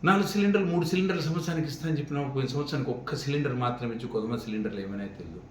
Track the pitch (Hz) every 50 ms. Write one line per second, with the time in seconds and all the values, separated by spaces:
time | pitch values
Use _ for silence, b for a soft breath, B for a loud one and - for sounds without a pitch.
0 | - 160 196 196 202 - - 208 202 202 202 214 190 175 170 170 160 - - 185
1 | 185 190 175 175 147 151 165 175 151 - 165 160 160 151 131 - - 165 160 143
2 | - - 147 143 143 131 131 135 131 123 - 143 147 - - 139 127 131 120 120
3 | - - - 127 - 143 143 147 143 131 123 123 123 120 123 - 123 117 113 113
4 | 131 120 - 113 107 113 120 113 110 110 107 107 107 104 98 101 98 98 98 98
5 | 101 95 - - - 85 - 87 85 -